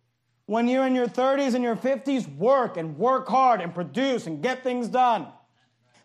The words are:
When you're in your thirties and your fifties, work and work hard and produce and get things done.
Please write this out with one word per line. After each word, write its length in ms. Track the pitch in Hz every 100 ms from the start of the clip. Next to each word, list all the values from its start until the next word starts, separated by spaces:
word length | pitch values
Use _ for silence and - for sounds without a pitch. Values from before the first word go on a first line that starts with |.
| _ _ _ _ -
When 220 | 220 240
you're 180 | 262 262
in 80 |
your 140 | 254 247
thirties 440 | 247 262 269 277
and 100 | 247
your 140 | 240 208
fifties, 500 | 262 269 269 269 156
work 520 | 139 226 269 233 175
and 180 | 160 147
work 320 | 240 262 262
hard 320 | 254 262 214
and 140 | 170
produce 520 | 175 160 170 269 233 165
and 160 | 151
get 200 | 240 254
things 260 | 254 247 220
done. 380 | 254 247 208 131 - _ _ _ _ _ _